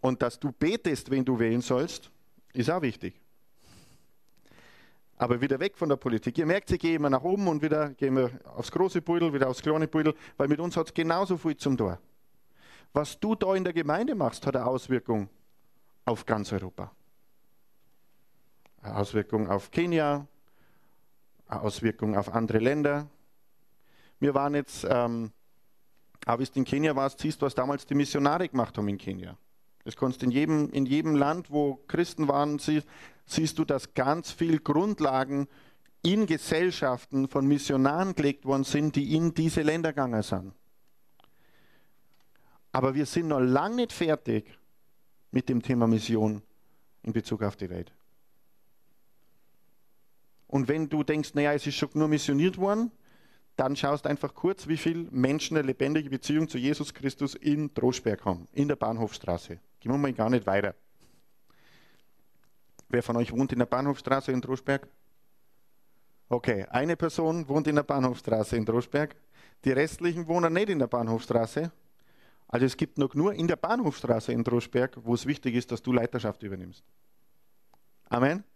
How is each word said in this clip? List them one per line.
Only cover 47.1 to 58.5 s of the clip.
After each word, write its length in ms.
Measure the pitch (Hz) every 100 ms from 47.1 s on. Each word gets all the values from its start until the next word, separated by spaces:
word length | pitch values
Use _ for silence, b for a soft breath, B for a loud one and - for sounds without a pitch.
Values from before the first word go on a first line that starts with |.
Bezug 300 | 113 - 107
auf 140 | 104 -
die 140 | 92
Welt. 220 | 90 85 - - - - - _ _ - _ - - - - _ _ _ - _ _ - - - _ - - -
Und 220 | 139 123
wenn 200 | 151 156
du 160 | 151
denkst, 300 | 143 151 147
naja, 180 | 143 147
es 140 | 147 -
ist 100 | -
schon 140 | 147
nur 140 | 151 156
missioniert 500 | 151 - 139 175 185
worden, 320 | 196 214 233 - b b b b b -
dann 200 | 131 139
schaust 300 | 143 147 147
einfach 280 | 143 139
kurz, 340 | - 175 196 -
wie 80 | 156
viele 320 | 165 165 165
Menschen 460 | 131 127 147 - 156
eine 100 | 135
lebendige 440 | 131 135 156 143
Beziehung 380 | 131 - 151 160
zu 100 | 131
Jesus 360 | 131 151 147
Christus 400 | - 135 - 139
in 380 | - 151 147 151
Droschberg 500 | - 123 127 - 101
haben, 220 | - 87 82